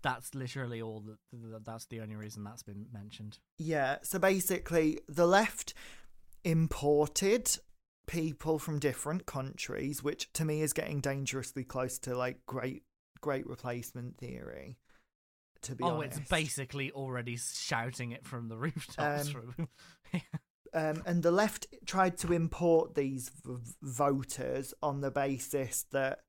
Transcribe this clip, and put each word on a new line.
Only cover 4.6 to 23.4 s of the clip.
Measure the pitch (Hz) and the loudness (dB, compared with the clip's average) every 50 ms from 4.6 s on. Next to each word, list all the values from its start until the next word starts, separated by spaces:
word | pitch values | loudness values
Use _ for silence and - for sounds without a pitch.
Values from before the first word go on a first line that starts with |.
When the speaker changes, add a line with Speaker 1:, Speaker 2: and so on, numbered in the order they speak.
| - - 170 165 160 156 156 - - - | 0 2 4 6 6 6 2 0 -8 -6
Speaker 2:
the | 147 165 170 | 4 6 6
left | 175 190 196 220 208 - - - - - - - - - - - - - - - - - - - | 8 8 8 6 6 0 -6 -10 -10 -12 -14 -16 -16 -16 -16 -18 -18 -18 -20 -18 -18 -20 -4 0
imported | 175 160 160 165 156 - - 143 147 147 147 151 143 - - 196 196 220 247 - - - - - - - _ _ _ _ _ _ | 4 6 6 6 4 2 2 4 6 8 8 6 4 2 2 4 6 4 4 4 2 0 0 -4 -20 -20 _ _ _ _ _ _
people | - - 170 160 160 143 - - 160 160 | -4 0 0 0 0 -2 -2 2 2 2
from | 151 - 165 156 147 | 2 2 0 0 2
different | - 143 123 - - 147 165 185 - | 2 2 0 0 -2 -2 -2 -2 -4
countries, | - - 139 131 - - - - - - - - 135 147 - | -4 -6 -4 -4 -6 -6 -8 -6 -4 -4 -2 -2 -2 -4 -2
which | 135 143 - - - _ _ | -2 -2 -2 -2 -8 _ _
to | - 160 | -2 0
me | 156 151 151 | 0 2 2
is | 156 147 | 2 2
getting | - - - - 147 143 | 0 -2 -2 -2 -4 -2
dangerously | 131 143 139 139 139 131 - 135 123 - - 139 123 | -2 -2 -2 -2 -2 -2 -4 -4 -6 -6 -6 -8 -8
close | - - 131 127 127 127 - | -4 -2 -2 -2 -2 -4 -6
to, | - 131 123 | -4 -4 -2
like, | 123 123 127 - - _ | 0 0 -2 -4 -8 _
great, | - 123 131 117 131 131 - _ _ _ _ _ _ _ - | -6 -6 -4 -4 -4 -6 -6 _ _ _ _ _ _ _ -6
great | - 151 139 135 135 | -2 -2 -2 0 -2
replacement | - 131 - - 127 120 120 117 - - 127 120 123 120 | -6 -10 -6 -6 -4 -4 -4 -6 -10 -10 -10 -10 -10 -12
theory, | - - 120 62 58 - - - - 69 - 123 _ _ _ _ _ _ _ _ _ _ _ _ _ _ _ _ _ - | -12 -12 -10 -10 -10 -10 -12 -12 -12 -14 -14 -18 _ _ _ _ _ _ _ _ _ _ _ _ _ _ _ _ _ -12
to | - 131 | -10 -6
be | - 170 | -2 0
Speaker 1:
Oh, | 175 160 | 0 0
Speaker 2:
honest. | 151 151 139 - 156 | 0 -4 -4 -6 -8
Speaker 1:
it's | 143 - | -2 0
basically | 185 160 156 151 - 143 135 127 135 143 135 139 143 | 0 0 0 -2 -4 -6 -8 -6 -6 -6 -6 -4 -4
already | 139 135 131 127 123 117 123 120 | -6 -6 -4 -4 -4 -4 -4 -6
shouting | 117 - - - - - - - 113 117 127 131 - 123 120 | -6 -6 -6 -6 -6 -2 -2 0 0 -2 -4 -4 -6 -8 -8
it | 117 123 - | -8 -10 -12
from | - - 120 117 | -10 -8 -8 -8
the | 113 113 | -8 -6
<laughs> | 110 131 | -4 -4
rooftops. | 160 - 160 - - - - 151 147 147 147 143 | -4 -4 -4 -10 -8 -4 -2 0 0 0 0 -2
Speaker 2:
Um, | 147 143 123 117 123 123 | -4 -6 -8 -10 -12 -6
Speaker 1:
From | - 165 - _ _ - - - _ _ - - | -6 -6 -6 _ _ -20 -20 -20 _ _ -6 -6
<laughs> | 175 - _ - 160 _ _ _ _ _ - - | -6 -6 _ -10 -10 _ _ _ _ _ -4 -2
Speaker 2:
um, | 160 156 156 156 160 - | 0 2 2 0 -2 0
and | - 175 175 | 2 2 4
the | 165 170 | 6 6
left | 170 196 214 208 - - - - - - - | 6 6 6 4 2 -4 -12 -12 -14 -12 -8
tried | - - 190 185 185 180 - | -2 4 4 4 4 4 0
to | - 170 175 | 0 2 4
import | 170 165 160 - - 175 170 165 160 - - - | 4 2 0 0 4 6 8 8 8 6 4 0
these | 147 139 135 135 131 123 - | 0 0 2 0 -4 -6 -8
v-, | - - | -12 -14